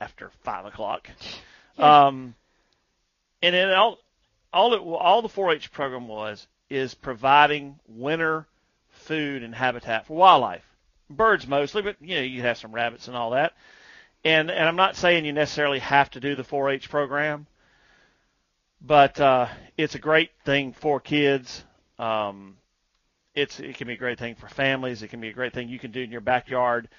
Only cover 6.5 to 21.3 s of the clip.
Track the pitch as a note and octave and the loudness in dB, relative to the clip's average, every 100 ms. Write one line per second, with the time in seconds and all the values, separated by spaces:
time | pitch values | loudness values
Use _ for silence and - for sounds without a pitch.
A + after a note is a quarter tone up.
6.5 | _ _ C3+ C3 - C#3 A2+ C3+ D3 D3 | _ _ -6 -6 -8 -12 -4 4 6 6
7.5 | D3 C#3+ C#3+ _ A2+ C3+ E3 D#3+ D#3+ D3+ | 2 -8 -18 _ -10 -6 -2 -2 -4 -10
8.5 | _ _ _ _ _ - D3+ D3 C#3 A#2 | _ _ _ _ _ -8 -6 -4 -8 -12
9.5 | A2+ B2+ A#2+ - A2 - D#3+ F#3 D#3 A2 | -4 -4 -2 -6 -6 -6 4 6 6 4
10.5 | F2+ _ _ _ _ _ C#3 A3 F#3 B2 | -6 _ _ _ _ _ 0 2 2 0
11.5 | C#3 C#3+ G#3+ G3+ G3 D#3 E3 C3 B2+ A#2+ | -2 -2 -4 -6 -10 -8 -6 -6 -4 -4
12.5 | A2+ A2 A2+ A#2 A#2+ - B2 A#2 B2+ E3 | -4 -8 -6 -6 -6 -12 -8 -4 -2 -2
13.5 | _ _ - - - _ _ D#3+ D#3+ D#3+ | _ _ -20 -20 -20 _ _ 0 2 0
14.5 | F3+ D#3+ F3 F#3+ - F3+ E3+ D3+ D3 C#3+ | 0 0 2 0 2 2 2 0 -2 -2
15.5 | - D3 C3+ - C#3+ C3+ C3 C#3 C3+ B2+ | 0 -2 -2 2 2 2 -2 -6 -6 -6
16.5 | C#3+ C#3 C#3 - D3 C3+ C#3+ D3+ D3 D3 | -4 -2 -4 -4 -4 -4 -4 -4 -6 -12
17.5 | _ _ _ _ _ _ _ _ _ _ | _ _ _ _ _ _ _ _ _ _
18.5 | _ _ _ C3 D3 C3+ - C#3 B2+ A#2+ | _ _ _ 2 6 6 4 2 4 0
19.5 | - - - D3+ C3 D3+ D#3 E3 _ C#3+ | -6 -16 -6 -4 -4 0 2 2 _ -2
20.5 | C#3 C3+ - D3+ C3+ - D3+ C#3+ | -2 -2 -6 -4 -4 -2 0 2